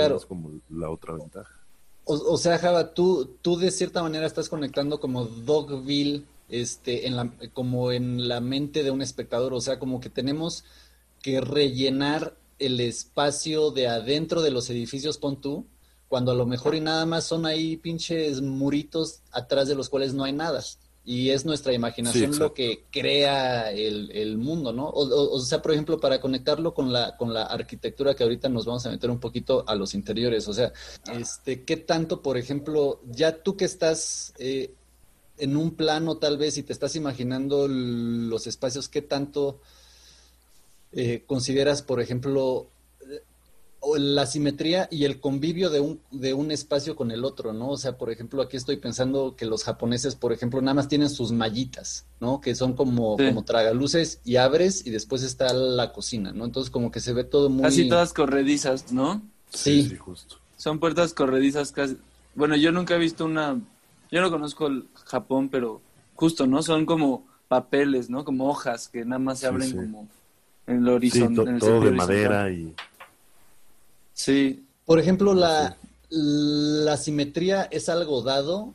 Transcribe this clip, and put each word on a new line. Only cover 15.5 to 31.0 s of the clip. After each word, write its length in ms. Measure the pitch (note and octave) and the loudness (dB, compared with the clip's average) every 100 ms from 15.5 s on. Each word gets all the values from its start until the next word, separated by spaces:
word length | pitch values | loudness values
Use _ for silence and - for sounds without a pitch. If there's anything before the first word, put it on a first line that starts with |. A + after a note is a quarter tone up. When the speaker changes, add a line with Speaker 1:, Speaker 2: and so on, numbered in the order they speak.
| D3 - _ _ _ - | -6 -10 _ _ _ -4
Speaker 1:
cuando 220 | B2+ B2 | 0 2
a 40 | B2 | 2
lo 100 | A#2+ | 0
mejor 300 | B2 D3 D#3 | 0 0 0
y 60 | |
nada 240 | D#3 D#3+ E3 | 0 0 0
más 180 | E3 | -2
son 220 | - E3 D#3+ | -2 -2 -2
ahí 320 | D#3 D#3+ D#3+ | -2 -2 -4
pinches 640 | E3+ E3 - E3 D#3 C3 | -6 -6 -4 -2 0 -2
muritos 800 | C#3 C3+ C#3 D3 D3 D#3+ D#3 - _ | -2 -2 0 0 -2 -4 -4 -8 _
atrás 360 | B2 B2 C#3 C3+ | -8 0 0 2
de 60 | C#3 | 0
los 140 | B2+ | -2
cuales 240 | C3+ C3+ | -2 -2
no 120 | C3+ C3+ | -2 -2
hay 80 | |
nada. 280 | C#3+ E3 C3+ - - _ _ - | -2 -2 -4 -6 -14 _ _ -8
Y 260 | B2 C3 | -2 2
es 120 | C3+ | 2
nuestra 300 | D#3+ D3 C3+ | 0 -2 0
imaginación 600 | B2 A#2 A2+ A#2+ A#2+ A2 | 0 0 -2 0 2 2
Speaker 2:
Sí, 60 | D3 | 2
Speaker 1:
lo 60 | D3+ | 0
Speaker 2:
exacto. 80 | |
Speaker 1:
que 320 | D3 A#2+ G#2+ - | 0 -2 -2 -6
crea 840 | - C3 C#3+ C#3+ C#3 B2+ B2 A2 | -4 0 2 4 2 0 0 -2
el, 360 | G2+ G#2+ G#2 G2+ | -2 -2 -4 -6
el 260 | G#2 G#2+ G#2+ | -6 -4 -2
mundo, 340 | C3 E3 C3 | -2 -2 -4
¿no? 140 | A#2 D3+ | -4 -4
O, 180 | - C#3 | -2 2
o, 260 | B2 C#3+ C3+ | 2 2 0
o 40 | |
sea, 200 | B2 D#3 | -2 -2
por 120 | - | 0
ejemplo, 260 | D3+ D3+ D#3 | 0 0 0
para 220 | C#3+ C3 | 2 0
conectarlo 520 | C3 C3 B2+ D3+ E3 | 0 -2 0 0 0
con 200 | D#3+ C3 | 0 0
la, 240 | B2 A#2+ - | 0 -2 -4
con 160 | A#2 | -4
la 100 | A2 | -2
arquitectura 680 | G#2+ A#2 - - A2+ - C#3 C3+ | -4 -6 -8 -8 -8 -2 0 2
que 80 | |
ahorita 240 | A#2 A#2+ C3+ | 2 0 -2
nos 180 | A#2+ A2 | -2 -2
vamos 200 | B2 A#2+ | -4 -6
a 40 | |
meter 200 | A2 A#2+ | -4 -4
un 100 | A#2+ | -2
poquito 460 | A#2 A#2+ - B2+ - | -4 -6 0 0 0
a 80 | G#2 | -2
los 200 | F#2+ G2+ | -2 -6
interiores, 520 | - G#2+ A#2+ A2+ G2+ | 0 2 4 2 0
o 60 | |
sea, 180 | G2+ A#2+ - - - | 0 0 -2 -18 -18